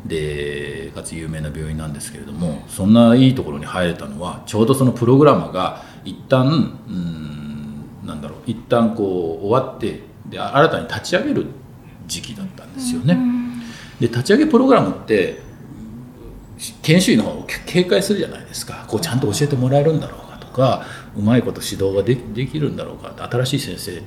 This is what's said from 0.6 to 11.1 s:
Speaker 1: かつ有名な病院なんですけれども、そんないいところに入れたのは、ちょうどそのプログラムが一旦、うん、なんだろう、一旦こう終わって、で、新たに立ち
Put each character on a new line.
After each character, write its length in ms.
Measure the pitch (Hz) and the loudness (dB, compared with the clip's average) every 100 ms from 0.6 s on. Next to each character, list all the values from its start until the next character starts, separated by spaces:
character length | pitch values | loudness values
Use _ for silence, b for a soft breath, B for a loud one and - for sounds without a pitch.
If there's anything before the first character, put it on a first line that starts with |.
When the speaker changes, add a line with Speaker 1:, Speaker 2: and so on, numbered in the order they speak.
| 73 73 73 | -8 -10 -12
Speaker 1:
か 80 | 80 | -12
つ 120 | - | -12
有 140 | 82 78 | -10 -8
名 120 | 78 | -6
な 80 | 76 | -6
病 220 | 73 78 | -6 -6
院 80 | 78 | -6
な 80 | 78 | -6
ん 60 | |
で 80 | 71 | -8
す 120 | - | -12
け 60 | - | -12
れ 60 | |
ど 80 | 71 | -12
も、 300 | 76 85 71 - | -6 -4 -4 -10
そ 160 | - | -2
ん 80 | 98 | 6
な 220 | 117 117 | 8 8
い 160 | 123 131 | 8 6
い 40 | |
と 100 | 104 | 4
こ 80 | 80 | -4
ろ 60 | 71 | -8
に 60 | |
入 220 | 76 92 87 | -6 -2 0
れ 80 | |
た 120 | 80 71 | -2 -10
の 140 | 71 | -10
は、 220 | 87 76 - | -10 -10 -4
ち 100 | 104 | 2
ょ 80 | |
う 20 | 113 | 4
ど 80 | |
そ 100 | 131 | 6
の 80 | 127 | 4
プ 140 | - 117 | 4 4
ロ 100 | 135 | 8
グ 80 | |
ラ 100 | 147 | 8
ム 180 | 110 80 | 6 0
が 300 | 90 104 B B B | -2 -4 B B B
一 100 | - - - | -14 -14 2
旦、 500 | 131 131 160 - - - | 4 4 2 0 -4 -8
う 40 | |
ん、 920 | 92 85 80 76 73 73 73 - - - - | -6 -6 -8 -10 -12 -10 -10 -10 -12 -14 -14
な 100 | - | -12
ん 60 | 78 | -10
だ 80 | 110 | -10
ろ 80 | - | -10
う、 20 | - | -8
一 100 | 110 - | -8 0
旦 260 | 120 113 | 2 2
こ 460 | - 98 90 82 82 | 2 0 0 -2 -4
う 40 | 101 | 0
終 180 | 127 | 0
わ 100 | 131 | 0
っ 40 | - | -6
て、 240 | 110 76 - - - | -6 -6 -14 -18 -14
で、 120 | 92 | -8
新 280 | 101 131 156 | 0 4 4
た 120 | 85 | 2
に 80 | 82 | -6
立 120 | - | -8
ち 160 | - | -2